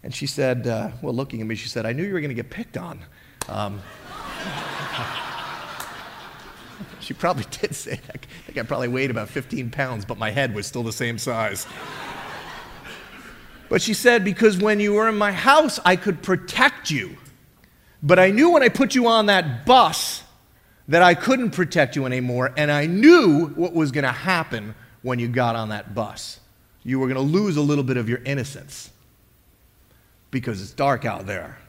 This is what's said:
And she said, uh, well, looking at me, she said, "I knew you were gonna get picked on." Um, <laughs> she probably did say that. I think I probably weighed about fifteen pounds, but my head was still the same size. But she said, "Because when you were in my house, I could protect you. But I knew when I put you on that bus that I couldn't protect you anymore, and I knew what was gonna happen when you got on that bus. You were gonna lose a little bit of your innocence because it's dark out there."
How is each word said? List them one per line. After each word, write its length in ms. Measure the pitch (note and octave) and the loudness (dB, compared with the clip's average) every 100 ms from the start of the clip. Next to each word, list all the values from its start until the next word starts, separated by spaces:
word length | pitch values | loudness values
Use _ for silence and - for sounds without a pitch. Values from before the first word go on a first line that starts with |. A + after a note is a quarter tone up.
And 100 | - | -12
she 140 | B2 C#3+ | -8 -8
said, 400 | - C3+ B2 A#2 | -2 0 0 -2
uh, 220 | A2 - - | -4 -6 -8
well, 120 | - | -6
looking 260 | A#2 C#3 A2+ | -6 -6 -8
at 80 | A2 | -8
me, 80 | A2 | -8
she 140 | - | -6
said, 160 | A#2+ A2 | -6 -4
"I 80 | |
knew 100 | B2+ | -4
you 100 | G3 | -4
were 80 | F#3 | -4
gonna 120 | D3 | -4
get 160 | A#2+ - | -6 -10
picked 280 | - A#3 - | -12 -12 -10
on." 220 | F3 - - - - - - | -12 -14 -20 -20 -20 -14 -10
Um, 340 | G#2 G#2 G2+ G2 - - | -6 -8 -8 -16 -20 -18
<laughs> 2750 | - - - F#3+ - - - - - - - - - - - - - - - - - - - - - - - - - | -14 -12 -10 -10 -10 -10 -10 -8 -8 -8 -8 -10 -10 -12 -12 -14 -14 -14 -14 -16 -18 -18 -20 -20 -20 -20 -18 -18 -16
she 140 | - | -14
probably 320 | - E3+ E3 - | -4 -2 -2 -6
did 240 | - - | -6 -8
say 260 | - - - - | -8 -10 -12 -12
that. 100 | - | -18
I 280 | - - - | -18 -20 -12
think 120 | - | -8
I 60 | |
probably 260 | A#2 C#3 B2 | -6 -4 -2
weighed 200 | B2+ C3+ | -2 -2
about 200 | A2+ G#2+ | -2 -6
fifteen 420 | D3 - A#3 B2 | -8 -8 -8 -8
pounds, 320 | B2 C3 A#2 | -4 -4 -4
but 140 | G2+ A2 | -8 -6
my 140 | A2 | -4
head 220 | A2 C3+ | -2 -2
was 140 | G#2+ - | -4 -8
still 160 | B2 | -6
the 80 | A2+ | -6
same 260 | G#2+ A#2+ A2+ | -4 -4 -4
size. 480 | C3 A#2 G#2+ G2 - - - - - - - - - - - - - - - - - - - - - | -4 -2 -2 -4 -10 -12 -14 -12 -12 -12 -14 -14 -16 -16 -18 -18 -18 -18 -18 -20 -20 -20 -20 -20 -2
But 120 | - | 0
she 120 | A3 | 0
said, 320 | G#3+ A#3+ A#3+ G3 | 4 6 6 2
"Because 320 | F#3 A3 F#3 | 4 4 4
when 240 | G#3 G#3 | 2 2
you 120 | G#3 | 2
were 140 | G#3 A3 | 2 2
in 100 | G#3+ | 2
my 140 | G#3 | 0
house, 480 | F#3 B3 D4+ D#4 - F3+ | 2 6 6 6 2 2
I 100 | F#3 | 2
could 260 | G3+ D#3+ | 0 -4
protect 680 | - F#3 - - C4+ - - | -2 -2 -2 2 2 2 -4
you. 240 | D3 F#2+ - - _ _ _ _ _ _ _ C#3+ | -4 -4 -12 -20 _ _ _ _ _ _ _ 4
But 140 | F3+ | 6
I 120 | F#3 | 8
knew 180 | G#3 E4 | 8 6
when 120 | E4+ | 8
I 60 | B3 | 4
put 280 | - C4 B3+ | 4 2 4
you 120 | A#3 | 4
on 200 | A3+ G#3 | 4 4
that 380 | F#3+ E3 A#2+ - | 2 2 -4 6
bus 580 | B3+ F3+ - - - - _ _ _ _ _ - | 8 8 2 -6 -8 -14 _ _ _ _ _ 2
that 120 | D#3+ | 6
I 140 | F3+ F3 | 8 6
couldn't 360 | - C4 A#3 | 4 2 2
protect 440 | - E3+ E3+ C3+ D3 | 0 0 2 0 0
you 100 | C3 | -2
anymore, 460 | B2+ B2 B2 B2+ C3 | -2 -2 0 -2 0
and 120 | D3 | 0
I 160 | D3 D3+ | 2 0
knew 600 | F#3 C#4 F4 A3 D3 D#3+ D3 | 6 8 10 8 4 0 -2
what 180 | F3 | -2
was 200 | E3+ D3+ | 0 0
gonna 180 | C3+ C3+ | 0 -2
happen 640 | A#2+ E3+ F3+ D#3+ A#2 G#2 A2 - _ | -2 -2 -2 -2 -8 -10 -16 -20 _
when 180 | B2+ B2 | -6 -2
you 100 | A#2+ | -2
got 260 | A#2+ A#2+ A#2 | 0 0 -2
on 140 | A2 | -4
that 260 | G#2+ G2+ G2+ | -8 -8 -6
bus. 460 | G#2+ - - - _ _ _ _ | -6 -8 -16 -18 _ _ _ _
You 160 | - C3 | -6 -2
were 80 | C3 | -2
gonna 140 | C3 | 0
lose 340 | C#3 F3 G#3 D3+ | 0 2 2 0
a 60 | |
little 240 | D3 D3 B2+ | 2 0 0
bit 100 | B2 | -2
of 140 | A2 | -2
your 100 | B2 C3+ | -4 -4
innocence 680 | C#3 A#2 - - - - _ _ _ _ _ _ _ _ _ _ _ _ _ _ | -6 -6 -12 -18 -18 -20 _ _ _ _ _ _ _ _ _ _ _ _ _ _
because 300 | C3 B2 G2+ | -6 -4 -8
it's 100 | G2 | -10
dark 340 | - C#3 C3+ C3+ | -2 0 0 -4
out 200 | F#2+ G2 | -8 -8
there." 340 | F#2+ E2 - | -8 -10 -18